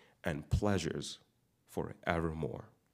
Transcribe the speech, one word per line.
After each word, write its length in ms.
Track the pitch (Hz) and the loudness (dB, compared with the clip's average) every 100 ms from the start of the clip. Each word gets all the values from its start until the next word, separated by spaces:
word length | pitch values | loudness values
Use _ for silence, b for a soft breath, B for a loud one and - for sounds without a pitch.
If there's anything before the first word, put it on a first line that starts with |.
| b b | b b
and 260 | 92 71 76 | -4 -2 2
pleasures 720 | - 104 98 78 - - - _ _ _ _ _ | 2 4 2 2 -2 -6 -10 _ _ _ _ _
forevermore." 1000 | - 80 - - 85 82 78 73 - - _ _ | -6 -6 -4 0 2 2 0 -4 -4 -10 _ _